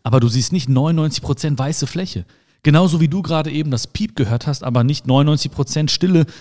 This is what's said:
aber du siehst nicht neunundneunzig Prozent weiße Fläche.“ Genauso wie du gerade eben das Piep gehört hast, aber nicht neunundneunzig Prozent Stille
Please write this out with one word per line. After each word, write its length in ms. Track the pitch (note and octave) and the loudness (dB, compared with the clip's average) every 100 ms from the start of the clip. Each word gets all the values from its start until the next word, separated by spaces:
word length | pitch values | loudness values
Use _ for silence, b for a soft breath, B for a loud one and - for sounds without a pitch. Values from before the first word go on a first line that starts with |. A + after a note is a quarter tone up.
aber 180 | A#2 B2+ | 0 2
du 80 | A#2 | 4
siehst 240 | B2+ A#2 | 0 0
nicht 160 | F3+ B2+ | -2 0
neunundneunzig 540 | C3 D#3 E3 D3+ - | 0 2 0 0 -4
Prozent 380 | - C#3 D#3 C3 | -6 -4 -2 -2
weiße 260 | C#3 D#3+ C#3+ | -2 -4 -6
Fläche.“ 400 | F3 F#3+ F2+ - b b b | -6 -8 -8 -12 b b b
Genauso 380 | D3+ D3+ F#3 D#3+ | 2 4 4 2
wie 80 | D#3+ | 0
du 140 | F#3 | 0
gerade 280 | E3 D#3+ D3+ | -2 -4 -2
eben 220 | D3 D3+ | -4 -2
das 160 | A#2+ - | -4 -6
Piep 300 | - A3 - | -6 -6 -2
gehört 280 | B2+ A#2 D3 | -2 -2 -2
hast, 200 | C#3 B2+ | -4 -2
aber 180 | A#2+ | 2
nicht 240 | B2 C#3+ C3 | 2 0 2
neunundneunzig 420 | C3 D3 D3+ C#3+ | 2 4 2 -2
Prozent 420 | - C3+ D3+ D3+ | -4 -4 -2 -2
Stille 340 | - F3+ E3+ D3+ B | 0 2 4 2 B